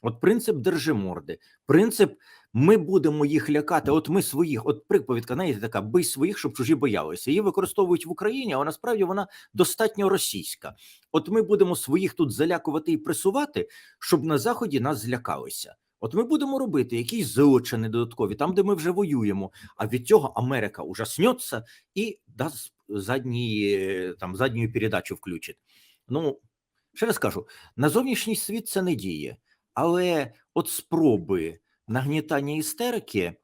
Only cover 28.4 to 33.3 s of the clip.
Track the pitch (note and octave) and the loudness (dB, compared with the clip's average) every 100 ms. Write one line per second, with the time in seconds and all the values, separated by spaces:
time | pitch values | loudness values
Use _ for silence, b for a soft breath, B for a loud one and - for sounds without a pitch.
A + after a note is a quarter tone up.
28.4 | - A3 - - F#3 C#3+ F#2 D#2+ C#2 - | -4 -8 -4 -2 0 -2 -4 -8 -10 -14
29.4 | _ _ _ - D#3 F3 F3+ E3 B2+ b | _ _ _ -2 0 2 2 0 -2 b
30.4 | b - E3 - - E3 D#3+ G#2+ D#2+ F#2+ | b -6 -4 -6 -4 2 4 4 2 -2
31.4 | D#2+ E2 _ _ - A#2+ C3+ D3+ D3+ D3 | -2 -8 _ _ -6 -4 -2 -2 -2 -2
32.4 | C#3 D3+ D3+ - A#3+ A#3 - G#2 F2 | -2 -4 -6 -4 -4 -4 -4 -4 -4